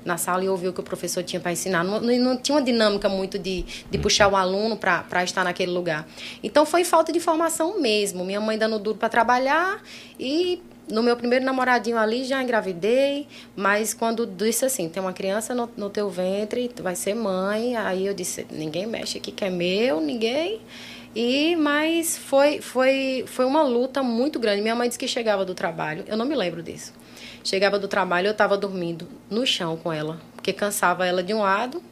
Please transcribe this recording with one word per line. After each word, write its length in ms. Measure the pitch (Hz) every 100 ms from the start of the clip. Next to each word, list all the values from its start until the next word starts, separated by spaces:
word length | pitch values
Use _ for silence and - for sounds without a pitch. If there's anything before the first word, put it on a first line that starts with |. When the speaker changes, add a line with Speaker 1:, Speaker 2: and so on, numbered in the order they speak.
Speaker 1:
na 140 | - 170
sala 260 | - 180
e 60 | 190
ouvir 180 | 190 185
o 60 |
que 80 | 180
o 20 |
professor 400 | - 180 175 185
tinha 160 | 175 180
pra 140 | 180
ensinar. 320 | 170 196 180 180
Não, 160 | 214
não, 160 | 233 247
não 180 | 247 254
tinha 200 | - 294
uma 40 |
dinâmica 460 | 254 233 214 202 202
muito 320 | 190 190 202
de, 220 | 180 185
de 340 | 175 - - -
Speaker 2:
Uhum. 60 |
Speaker 1:
puxar 260 | 143 - 202
o 80 | 196
aluno 400 | 185 190 220 208
pra, 280 | 196 170
pra 200 | - 180
estar 220 | 180 190 180
naquele 260 | 175 180
lugar. 340 | 180 175 151 156 - - -
Então, 220 | - 294 302
foi 180 | 339
falta 300 | 349 330 330
de 60 | 330
informação 600 | 339 320 330 320 330 415
mesmo. 460 | 254 214 208 180 180
Minha 160 | 202
mãe 160 | 214 220
dando 200 | 220 220
duro 200 | 208 214
pra 100 | 226
trabalhar 760 | 247 226 247 262 302 359 415 - - - -
e 420 | 254 302 359 359 - - -
no 120 | 220
meu 140 | 233 240
primeiro 300 | 240 254 262
namoradinho 520 | 262 254 240 214 233
ali, 280 | 214 240 262
já 180 | 269
engravidei, 840 | 254 220 185 175 196 247 277 285 285 - - -
mas 380 | 196 208 214
quando 320 | - 226 226 233
disse 380 | 185 220 226 262
assim, 240 | - 165
"Tem 120 | 180
uma 120 | 190
criança 420 | 185 190 202 226 247
no, 140 | 233 240
no 120 | 202
teu 200 | 202 208
ventre, 580 | 180 185 196 214 233 247
tu 160 | 240
vai 140 | 180 175
ser 160 | -
mãe", 640 | 220 214 185 190 214 240 240
aí 300 | 190 190 196
eu 60 |
disse, 320 | 190 180 - -
"Ninguém 340 | - 156 160 214
mexe 300 | 220 - -
aqui 120 | -
que 140 | - 202
é 40 |
meu, 520 | 180 175 190 240 311
ninguém." 580 | 311 247 226 262 349 440 - - - - - 220
E, 400 | 240 262 311 349
mas 600 | 294 294 311 330 311 -
foi, 440 | - 269 285 302
foi, 640 | - 247 262 269 262 262 -
foi 180 | - 254
uma 180 | 294
luta 380 | 294 240 254 262
muito 380 | 262 226 269 302
grande. 220 | 226 202
Minha 140 | 214 233
mãe 120 | 240
disse 120 | -
que 80 | 254
chegava 360 | - 220 202 185
do 80 |
trabalho, 500 | 180 185 165 156 156 -
eu 80 | 220
não 80 | 240
me 100 | 302
lembro 280 | 180 170
disso. 300 | 160 147 - - - - - -
Chegava 340 | - 190 196 202
do 80 | 196
trabalho, 400 | 202 180 175 190
eu 60 |
tava 240 | 208 202 202
dormindo 500 | 202 185 170 165 175 - -
no 160 | 202 262
chão 300 | - 175 165
com 140 | 170
ela, 280 | 156 151 160 - -
porque 180 | -
cansava 520 | 190 208 202 180 175 180
ela 160 | 180
de 120 | 180
um 60 | 220
lado 400 | 202 196 240 320 -